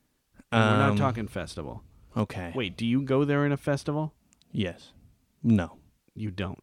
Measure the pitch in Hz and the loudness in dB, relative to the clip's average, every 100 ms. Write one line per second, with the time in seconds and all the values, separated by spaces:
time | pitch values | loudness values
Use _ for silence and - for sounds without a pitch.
0 | _ _ _ - _ 113 107 107 104 104 | _ _ _ -20 _ 4 6 6 4 4
1 | 101 117 107 98 80 - 71 - - - | 0 -2 -6 -8 -8 -8 -10 -12 -16 -20
2 | - - 104 - 87 101 104 87 117 127 | -8 -4 -4 -6 -8 -4 -4 -2 0 0
3 | 135 135 143 143 143 143 - 143 - 151 | 2 2 4 2 2 0 -2 -2 -2 -4
4 | 156 - _ _ _ - 92 82 - - | -6 -10 _ _ _ -4 -4 -6 -18 -20
5 | - _ _ _ - 110 87 - _ _ | -20 _ _ _ 2 2 2 -8 _ _
6 | _ - 107 92 95 - | _ -10 -8 -6 -8 -8